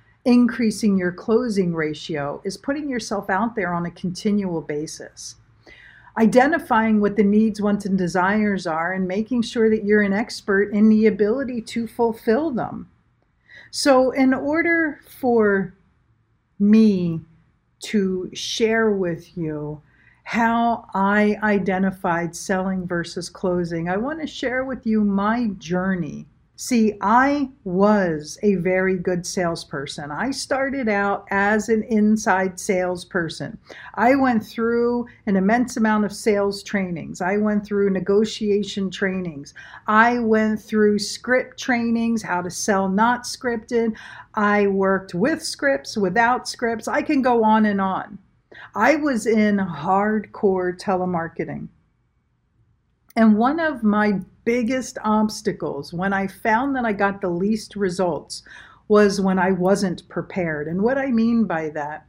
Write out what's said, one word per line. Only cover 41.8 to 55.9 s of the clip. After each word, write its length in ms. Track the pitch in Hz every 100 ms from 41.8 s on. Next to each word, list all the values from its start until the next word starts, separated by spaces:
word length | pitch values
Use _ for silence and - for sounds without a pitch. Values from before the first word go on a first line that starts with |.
| 233 233 233 226
how 180 | - 180
to 100 | 175
sell 360 | - - 196 196
not 360 | 190 233 240
scripted. 720 | - - 247 233 - 240 226 220 - - -
I 340 | - 208 208 202
worked 440 | 196 190 190 190
with 300 | 175 240 320
scripts, 540 | - - 285 277 - 220
without 500 | 190 190 233 247 247
scripts. 400 | - 233 226 -
I 160 | 254
can 180 | 302 294
go 220 | 254 240
on 240 | 220 220 214
and 140 | 196
on. 380 | 190 180 - - _ _ _ - - 196
I 180 | 233
was 320 | 311 294 240 240
in 300 | 220 214 208
hardcore 1200 | 185 151 156 190 208 214 202 - 208 185 180 180
telemarketing. 840 | - 185 180 175 165 - 151 143 - _ _ _ _ _ _ _ _ _ _ _ _ _ _ -
And 220 | 226 208
one 200 | 240 320
of 240 | 320 262
my 380 | 214 208 208 196 180 _
biggest 540 | - 240 226 262 - -
obstacles, 880 | 214 214 214 - - - 156 147 143